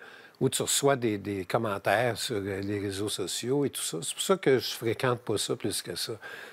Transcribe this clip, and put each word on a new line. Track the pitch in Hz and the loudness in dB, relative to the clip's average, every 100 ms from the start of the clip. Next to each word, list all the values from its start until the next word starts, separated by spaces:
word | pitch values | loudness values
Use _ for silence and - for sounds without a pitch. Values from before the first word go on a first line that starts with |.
| - - - - | -14 -20 -20 0
où | 131 | 0
tu | - | 2
reçois | 117 - 139 135 | 0 4 4 4
des, | 120 104 | 2 0
des | 98 101 90 | -2 -4 0
commentaires | 120 113 98 110 101 123 101 | 0 0 0 4 4 4 0
sur, | - 107 | -2 -2
euh, | 98 98 | -2 -2
les | 98 104 | -2 -2
réseaux | 101 95 104 | -2 -2 -4
sociaux | - 92 - 117 143 | -4 -4 -4 0 0
et | 135 | 0
tout | - | -2
ça. | - 156 | -4 -4
C'est | 156 | -6
pour | - | -2
ça | - 190 | 2 4
que | 147 127 | 6 4
je | - | 4
fréquente | - 113 104 131 120 | -2 -2 0 0 0
pas | - 101 | 0 -2
ça | - 123 | 0 -2
plus | 107 - | -2 -4
que | - - | -4 -6
ça. | - 110 - - - | -6 -6 -12 -14 -16